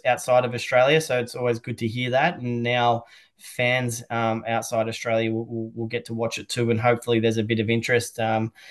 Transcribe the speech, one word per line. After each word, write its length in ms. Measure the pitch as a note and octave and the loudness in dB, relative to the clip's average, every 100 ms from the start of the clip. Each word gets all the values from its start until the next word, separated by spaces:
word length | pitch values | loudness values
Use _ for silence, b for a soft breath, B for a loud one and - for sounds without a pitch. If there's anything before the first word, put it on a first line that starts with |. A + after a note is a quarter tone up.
| B2+ | 0
outside 380 | A#2 - B2 | 0 4 4
of 120 | B2 A#2+ | 4 -2
Australia. 460 | - B2+ C3+ D#3 | 2 4 6 4
So 180 | D#3 B2 | 2 -2
it's 160 | A#2 B2+ | -2 -4
always 240 | B2 A2+ | -2 -2
good 180 | - A#2 | -4 -4
to 80 | A2+ | -4
hear 220 | B2 B2 | -4 0
that. 280 | B2+ E3 F3 | 2 2 0
And 240 | B2 A#2+ | -4 -2
now 400 | A#2 B2 A#2+ A2+ - B B _ | 0 2 2 2 -4 B B _
fans, 640 | - - B2 B2+ A#2+ A#2 - | -12 -2 0 2 0 -6 -6
um, 340 | A#2 A2+ A2+ A2+ | -2 0 -2 -2
outside 400 | A#2 A2+ A2+ A2+ | -4 -2 -2 -2
Australia 440 | A2 A#2+ A2+ A2+ | -2 -2 0 0
will, 140 | A2 A#2 | -2 -4
will, 260 | A2+ A2+ A2+ | -6 -8 -8
will 120 | A2+ | -6
get 180 | A#2 - | -6 -6
to 80 | |
watch 240 | A2+ A#2 - | -4 -4 -6
it 120 | G2+ | -8
too, 220 | B2 A#2 | -2 0
and 80 | A#2 | 2
hopefully 400 | A#2+ A#2 - A#2 | 2 2 2 2
there's 180 | A2+ A2 | 2 0
a 60 | |
bit 160 | G#2+ A2+ | 0 0
of 100 | G#2+ | 0
interest. 500 | A#2 A2+ A#2+ A#2 - | 0 2 0 0 -4
Um, 320 | A2 A2 A2 - B | -2 0 -2 -8 B